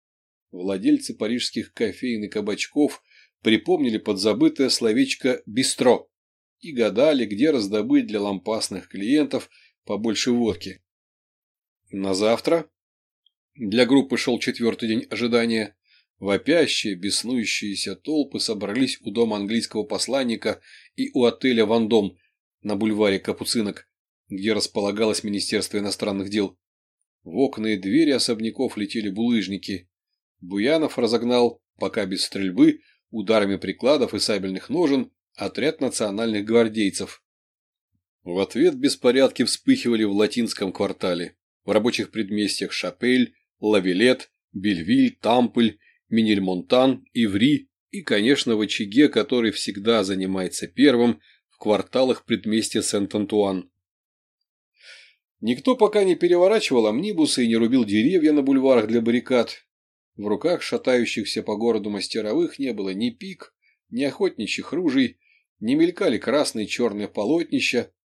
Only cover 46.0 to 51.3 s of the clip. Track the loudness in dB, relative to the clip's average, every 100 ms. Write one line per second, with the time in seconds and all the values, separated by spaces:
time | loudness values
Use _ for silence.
46 | _ 0 2 2 0 -4 0 4 4 2
47 | -4 -2 0 2 2 2 -2 _ _ -12
48 | -2 0 2 2 2 0 -2 -4 0 4
49 | 4 4 0 0 0 -2 -6 -4 0 2
50 | 0 -2 -2 -4 -4 -6 -8 2 4 6
51 | 4 0 _